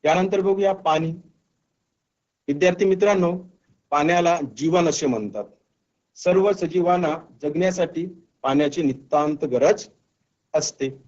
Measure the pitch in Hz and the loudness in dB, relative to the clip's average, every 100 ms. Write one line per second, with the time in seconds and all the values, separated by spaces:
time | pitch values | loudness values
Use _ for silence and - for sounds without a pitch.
0 | 147 175 190 190 190 196 196 190 165 156 | 0 0 0 0 0 2 0 0 0 0
1 | 160 165 - _ _ _ _ _ _ _ | -2 -8 -16 _ _ _ _ _ _ _
2 | _ _ _ _ - 143 180 180 196 185 | _ _ _ _ -8 0 0 2 0 2
3 | 202 196 175 180 - _ _ _ _ 143 | 2 2 0 -2 -10 _ _ _ _ -2
4 | 151 175 170 170 139 107 156 180 170 - | 2 2 2 0 -4 -4 0 2 2 0
5 | 143 113 104 104 - _ _ _ _ _ | -2 -2 -6 -8 -12 _ _ _ _ _
6 | _ - 180 185 196 196 170 180 175 180 | _ -4 0 2 2 0 -2 0 2 2
7 | 160 160 - - 151 156 185 180 170 160 | 0 -4 -10 -8 -4 0 -2 0 -4 -4
8 | 185 - _ _ 135 139 147 156 147 131 | -8 -12 _ _ 0 2 0 0 -2 -2
9 | - 147 151 147 147 123 147 208 - _ | -2 0 0 -2 -2 2 2 2 -4 _
10 | _ _ _ _ _ 156 151 - 135 135 | _ _ _ _ _ -4 -4 -6 -8 -8